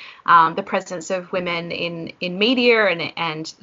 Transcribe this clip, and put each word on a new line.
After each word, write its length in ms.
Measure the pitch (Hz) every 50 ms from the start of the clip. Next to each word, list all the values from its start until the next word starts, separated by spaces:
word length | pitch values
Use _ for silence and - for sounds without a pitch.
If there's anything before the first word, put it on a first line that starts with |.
| - - - - _
um, 280 | - 170 170 165 160 -
the 60 | 190
presence 480 | - - 208 190 190 - 185 165 - -
of 220 | 190 180 180 -
women 400 | 196 180 180 175 170 170 170 170
in, 400 | - - 170 170 170 165 165 - - _
in 180 | 180 180 180 190
media 460 | 214 247 262 247 240 247 233 220 214
and, 300 | 185 170 170 147 - -
and 380 | - 170 160 156 156 160 - - _